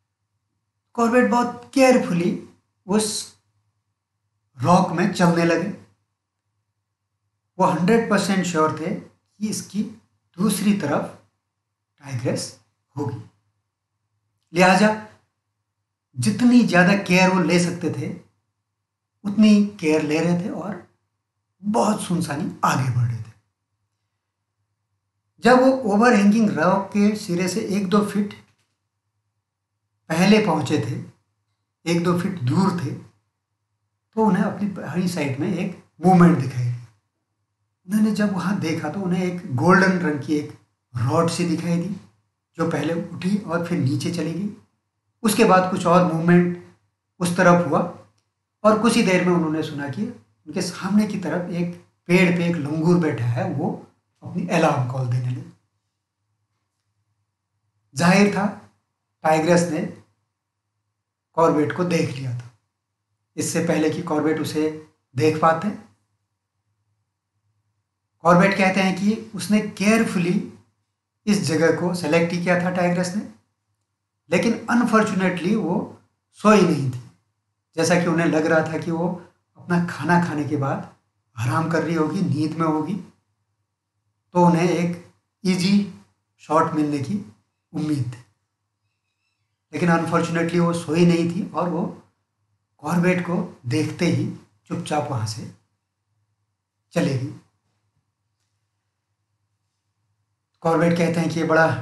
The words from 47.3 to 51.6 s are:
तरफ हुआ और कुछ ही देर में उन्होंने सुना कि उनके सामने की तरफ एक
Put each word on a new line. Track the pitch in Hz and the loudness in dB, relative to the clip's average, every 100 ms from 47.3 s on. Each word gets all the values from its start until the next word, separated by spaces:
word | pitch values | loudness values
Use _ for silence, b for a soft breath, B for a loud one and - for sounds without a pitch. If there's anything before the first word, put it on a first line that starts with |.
| 185 | 2
तरफ | 180 175 135 | 4 4 2
हुआ | 175 - - - _ _ _ _ _ | -2 -2 -8 -20 _ _ _ _ _
और | 214 214 | 2 2
कुछ | 226 240 | 2 2
ही | |
देर | 190 180 180 | 2 2 2
में | |
उन्होंने | 175 156 156 | 0 0 -4
सुना | 151 143 139 | -6 -8 -8
कि | 127 | -8
उनके | 240 - _ _ 156 185 | -8 -10 _ _ -12 -8
सामने | - - 190 208 214 | -8 -8 -2 0 0
की | - | -2
तरफ | 165 175 175 | -4 -6 -6
एक | 170 | -6